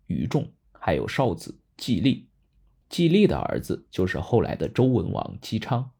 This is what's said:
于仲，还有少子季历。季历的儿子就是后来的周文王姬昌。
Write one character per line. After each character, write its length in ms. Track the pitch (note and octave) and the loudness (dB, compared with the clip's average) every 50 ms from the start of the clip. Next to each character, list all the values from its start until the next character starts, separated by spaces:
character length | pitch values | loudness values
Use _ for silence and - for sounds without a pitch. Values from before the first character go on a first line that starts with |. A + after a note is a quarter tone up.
| _ - | _ -6
于 180 | F2 - C2+ | -4 -4 -2
仲， 240 | - - D3 - - - _ _ _ | -2 -2 -2 -2 -4 -10 _ _ _
还 220 | _ _ - - D#2 | _ _ -2 0 0
有 120 | C2+ G#1 | 0 -2
少 260 | - - - C3+ A2+ | -2 -2 0 0 0
子 240 | F2+ - - - - _ _ _ _ | 0 -4 -8 -14 -16 _ _ _ _
季 240 | - - - A#2 E2 | -10 -4 -2 0 2
历。 260 | G2 C3+ - - - _ _ _ _ _ _ _ _ _ _ _ _ _ | 2 2 0 0 -4 _ _ _ _ _ _ _ _ _ _ _ _ _
季 180 | - - E3+ | 0 2 4
历 220 | D#3+ E3+ G#3 G#3 C#3 | 4 6 6 6 4
的 80 | D2 C2+ | 4 0
儿 220 | - - - B1 | -2 -2 -4 -4
子 260 | - - - - - _ | -4 -4 -6 -6 -8 _
就 160 | - - F#2+ | -2 -2 0
是 140 | F#2 - - | 0 -2 -4
后 220 | - - B2 A2 | -2 2 2 2
来 160 | F#2 - - | 2 2 -2
的 120 | - - - | -4 -4 -2
周 180 | - - B2 | 0 2 2
文 260 | C3 B2+ G#2+ F#2 F#2 | 4 2 2 0 0
王 260 | F#2+ - - - - - | -2 -4 -4 -6 -8 -12
姬 200 | - - A2+ A2 | -8 -6 -6 -6
昌。 280 | - - B2+ A#2+ B2+ B2+ - | -4 -2 -2 -4 -4 -6 -12